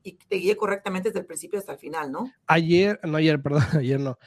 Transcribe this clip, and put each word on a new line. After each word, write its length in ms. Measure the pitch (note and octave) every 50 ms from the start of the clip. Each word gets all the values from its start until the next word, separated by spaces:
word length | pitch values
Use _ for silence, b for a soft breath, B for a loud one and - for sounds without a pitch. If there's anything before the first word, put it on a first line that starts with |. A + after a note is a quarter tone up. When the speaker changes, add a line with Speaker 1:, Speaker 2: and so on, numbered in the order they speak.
| _
Speaker 1:
y 100 | G3 -
te 240 | _ _ _ -
guíe 180 | F#3+ F3 F#3+ G#3
correctamente 540 | G#3+ G#3+ G3+ G3+ G3 - G3+ F#3+ F#3 F#3 A3
desde 120 | F#3+ F#3+
el 60 | F3+
principio 320 | - E3 - - - - G3+
hasta 140 | G3 - -
el 60 | -
final, 340 | - - D#3 E3 D3+ C3+ C3+
¿no? 180 | E3 A#3 C4 - _ _
Speaker 2:
Ayer, 540 | - D#3 E3+ E3 D#3+ E3+ F3 F#3+ G3+ G#3 - -
no 120 | E3 D3+
ayer, 240 | D#3 D#3+ D#3+ D3+ D3 C#3
<laughs> 0 |
perdón, 200 | C#3+ C#3+ D3+ A#2 - -
ayer 260 | D#3 C3 B2 C3+ C3+
no, 200 | C#3 C3+ B2+ b b